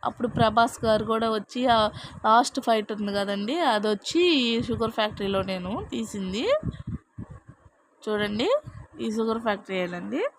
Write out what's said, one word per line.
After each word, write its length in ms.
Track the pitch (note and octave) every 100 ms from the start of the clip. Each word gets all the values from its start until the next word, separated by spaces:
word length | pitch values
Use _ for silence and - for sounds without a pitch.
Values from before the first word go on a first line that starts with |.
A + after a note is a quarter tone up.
| -
అప్పుడు 200 | - A#3 -
ప్రభాస్ 420 | A3+ G#3+ A#3 - A3+
గారు 180 | G#3+ A3
కూడా 140 | A3+ A3+ A3
వచ్చి, 240 | G#3 B3+ B3+ A3+
ఆ 20 | G#3+ - - - G#3+
లాస్ట్ 320 | A3+ C4 - B3
ఫైట్ 240 | A3 G#3 G#3
ఉంది 140 | G#3 G3+
కదండి, 380 | G3+ G3+ G3+ D#4+ D#4+
అది 160 | G#3+ G#3
వచ్చి 280 | G#3 - D#4+ F4+ D4+ A#3+
ఈ 20 | A#3 A#3+
షుగర్ 280 | A3+ A3+ A3+
ఫ్యాక్టరీలో 420 | G#3+ - G3+ G3 F#3+
నేను 180 | F#3+ F3+ B3 G#4+
తీసింది. 520 | B3 A3 G#3 F#3+ G3 F4+ D5 - - - - _ - A2+ - _ - _ _ _ _ -
చూడండి, 440 | G#3+ G#3 G#3 D4+ C#5+ - - - -
ఈ 60 | A3+ G#3+
షుగర్ 260 | A3 A3+ A3+
ఫ్యాక్టరీ 300 | G3+ - F#3+ F3+
ఏనండి. 360 | F3 G3 B3+ B4+